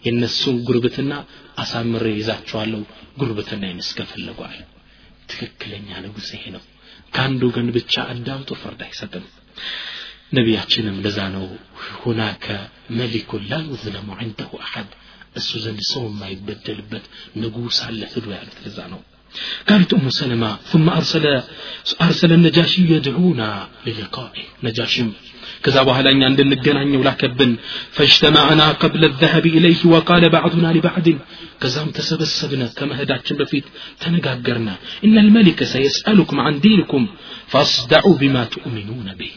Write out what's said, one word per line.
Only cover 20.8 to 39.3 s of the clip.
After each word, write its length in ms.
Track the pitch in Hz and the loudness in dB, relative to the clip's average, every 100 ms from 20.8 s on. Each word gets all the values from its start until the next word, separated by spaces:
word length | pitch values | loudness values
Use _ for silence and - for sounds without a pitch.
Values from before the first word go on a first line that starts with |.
| 160 | 4
أرسل، 360 | 160 139 160 151 135 - - - - - - | 2 0 0 2 0 -2 -16 -16 -12 -8 0
أرسل 320 | 170 160 170 | 0 4 6
النجاشي 500 | 165 165 151 165 - 175 | 6 6 6 2 2 4
يدعونا 640 | 160 139 131 180 131 110 101 95 - | 4 2 2 2 2 -2 -6 -12 -12
للقائه." 640 | - 110 98 - 131 - - - | -10 -10 -10 -12 -12 -14 -18 -8
نجاشم 480 | 120 110 110 - 117 101 - - - - | -6 -6 -4 -2 -2 -6 -18 -20 -20 -2
ከዛ 160 | - 131 | 2 4
በኋላ 260 | 135 127 135 | 4 4 4
እኛ 140 | 135 | 4
እንድንገናኘው 760 | 131 135 139 135 135 143 139 135 | 4 4 4 4 2 2 2 2
ላከብን። 500 | 135 127 131 123 127 117 - - - | 0 0 -4 2 2 2 -6 -12 -12
فاجتمعنا 760 | - 143 - 151 151 143 156 151 | 0 4 6 6 6 6 4 4
قبل 300 | 143 160 160 | 2 0 2
الذهاب 420 | 156 135 165 165 160 | 2 4 2 4 4
إليه 340 | 160 170 170 | 4 4 6
وقال 380 | 175 165 160 175 170 | 6 6 6 6 6
بعضنا 420 | 160 170 165 165 | 4 2 2 2
لبعض، 380 | 165 160 - 165 147 - - - - | 2 2 2 2 0 -4 -20 -20 -6
ከዛም 300 | 131 131 156 | -4 -4 -6
ተሰበሰብን፣ 720 | - 147 156 156 - 147 135 120 | -6 -6 -4 -4 -4 -4 -4 -4
ከመሄዳችን 640 | - 143 131 135 131 - 143 | -6 -6 -6 -4 -4 -4 -4
በፊት 280 | 139 143 - - - - | -2 -4 -6 -18 -20 -10
ተነጋገርን። 720 | 170 170 139 123 123 117 113 - - - | -2 -2 -2 -4 -4 -2 -4 -8 -14 0
"إن 160 | 202 220 | 6 8
الملك 420 | 208 226 196 - | 8 8 8 4
سيسألكم 760 | 131 127 139 - - 214 160 143 | -2 0 0 0 2 4 4 0
عن 160 | 135 143 | 0 4
دينكم 460 | 185 214 - 143 107 - - - - | 4 4 2 0 -2 -6 -20 -20 -2
فاصدعوا 680 | 131 147 - 123 151 202 | 2 2 0 2 4 6
بما 280 | 147 139 131 | 4 4 2
تؤمنون 640 | 113 - - 113 101 120 98 | -2 -6 -8 -8 -8 -10 -12
به." 220 | 95 - | -12 -14